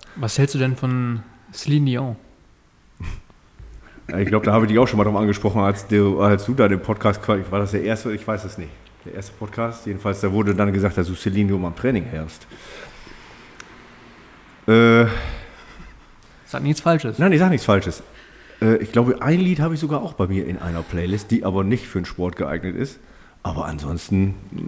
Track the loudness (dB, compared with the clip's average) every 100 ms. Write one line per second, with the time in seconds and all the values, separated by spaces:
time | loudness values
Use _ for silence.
0 | -18 -8 -4 0 0 2 -2 -2 -2 -2
1 | -2 -4 -8 -20 -20 -8 0 2 2 0
2 | -4 -8 -14 _ _ _ _ _ _ -14
3 | -12 -12 -16 -20 _ -20 -20 -20 -20 -20
4 | -8 -2 0 2 4 4 4 4 4 2
5 | 2 2 0 2 0 2 2 0 0 2
6 | 4 4 4 2 0 2 4 2 -2 0
7 | 0 0 0 -2 0 -2 -2 -2 -2 -4
8 | -4 -6 -6 -6 -8 -12 -14 -16 -20 -20
9 | -16 -14 -14 -14 -10 -6 -6 -6 -8 -6
10 | -4 -2 0 2 2 2 2 2 0 0
11 | -4 -4 -2 0 0 0 -4 -2 0 0
12 | -2 -8 -10 -14 -20 -20 -20 -20 -20 -20
13 | -20 -20 -20 -20 -20 -20 -20 -20 -20 -20
14 | -20 -20 -20 -20 -20 -6 4 6 8 8
15 | 6 2 -6 -10 -14 -20 -20 -20 -20 -20
16 | -20 -20 -20 -20 -10 -4 -2 0 2 0
17 | 0 2 4 6 4 2 4 2 2 -8
18 | -14 -20 -20 -20 -16 0 2 2 2 2
19 | 2 2 2 2 2 2 0 0 -2 -4
20 | -4 -4 -2 -2 -4 -6 -6 -6 -4 -4
21 | -2 -4 -2 -2 0 0 0 -2 -4 -6
22 | -6 -4 -6 -4 -6 -4 -6 -6 -6 -10
23 | -20 -20 -20 _ -8 -6 -6 -8 -8 -8
24 | -2 0 0 -2 -12 -12